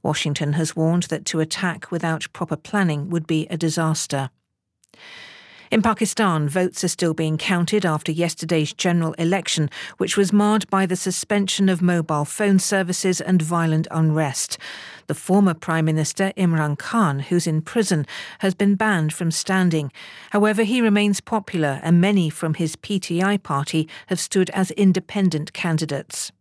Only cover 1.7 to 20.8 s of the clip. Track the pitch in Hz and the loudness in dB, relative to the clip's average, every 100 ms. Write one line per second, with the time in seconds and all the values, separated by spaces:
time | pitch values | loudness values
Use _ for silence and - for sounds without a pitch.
1.7 | 165 - 170 165 160 - - - 156 - | -6 -6 -4 -2 -4 -6 -8 -6 -6 -4
2.7 | 208 180 147 165 170 160 160 156 160 165 | 0 0 0 -2 -4 0 -2 -2 -2 -2
3.7 | 160 160 156 - 139 135 _ _ _ _ | 0 0 0 -2 -4 -6 _ _ _ _
4.7 | _ _ _ - - - - - - - | _ _ _ -20 -20 -20 -20 -20 -20 -2
5.7 | 226 226 214 214 - 202 160 147 170 180 | 0 2 0 -2 0 2 2 0 0 -2
6.7 | - 180 - 170 160 160 156 - 180 175 | -2 -4 0 -2 0 -2 -2 0 0 2
7.7 | 208 185 156 - 160 170 - 165 165 151 | 0 0 -2 -4 -2 -2 -4 -2 0 0
8.7 | - 180 175 160 - 165 190 - - 147 | -2 0 2 0 -2 -2 -2 -2 -2 -2
9.7 | - - - 190 - 196 202 208 214 - | -4 -16 -6 -2 0 2 4 4 2 0
10.7 | 190 190 180 190 175 - 202 196 - 196 | 0 0 0 -2 -4 -2 -2 0 2 2
11.7 | 175 180 175 160 151 147 - 208 190 - | 4 2 2 0 -2 -2 0 4 4 4
12.7 | 196 180 180 190 180 - 185 156 170 165 | 0 0 -2 0 0 2 2 2 0 2
13.7 | 156 156 160 160 156 147 - - - - | 0 0 2 2 2 0 -2 -6 -8 -12
14.7 | - - - - 151 - 190 196 160 - | -16 -18 -18 -8 -8 2 4 4 2 -2
15.7 | 160 160 156 147 - 196 - 180 160 151 | 0 2 2 0 0 -2 2 2 2 0
16.7 | 143 - 233 180 139 139 175 170 156 160 | -2 -2 2 2 0 0 0 2 -2 -2
17.7 | 233 202 160 143 - - - 190 180 202 | -2 0 0 -2 -10 -16 -4 -2 2 2
18.7 | 196 220 185 156 - 165 160 - 190 180 | 4 2 2 0 0 -2 -2 0 2 2
19.7 | 160 139 - - - - 208 214 214 220 | 2 -4 -10 -20 -20 -4 2 2 2 2
20.7 | 247 | 2